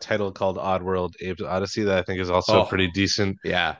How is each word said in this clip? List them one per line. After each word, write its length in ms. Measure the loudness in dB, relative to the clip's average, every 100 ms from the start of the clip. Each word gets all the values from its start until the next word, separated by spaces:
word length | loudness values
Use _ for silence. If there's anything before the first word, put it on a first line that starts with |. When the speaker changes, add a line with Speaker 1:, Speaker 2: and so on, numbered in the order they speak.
Speaker 1:
title 300 | -2 0 -2
called 260 | -2 -2 -2
Oddworld 580 | -2 -2 0 -2 -2 -6
Abe's 220 | -8 -6
Odyssey 400 | -4 -2 -2 -2
that 140 | 2 2
I 40 |
think 180 | 0 -4
is 100 | 0
also 300 | 0 4 4
Speaker 2:
Oh. 20 |
Speaker 1:
a 40 | 4
pretty 220 | 2 0
decent, 480 | 2 0 2 -2 -2
Speaker 2:
Yeah. 300 | -2 0 0 0